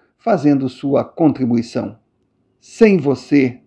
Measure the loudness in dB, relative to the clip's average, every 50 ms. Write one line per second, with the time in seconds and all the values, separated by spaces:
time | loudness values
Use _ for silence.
0 | _ _ _ _ _ -2 -2 0 2 0 0 0 -2 -6 -8 -8 -6 -4 -2 -2
1 | -4 -4 _ 0 0 0 0 0 -2 -2 -2 -2 -4 -4 -8 -8 -8 -8 -12 _
2 | _ _ _ _ _ _ _ _ _ _ _ _ _ -20 0 2 4 4 4 2
3 | 0 -2 -4 -4 -4 0 2 2 2 0 -4 -10 _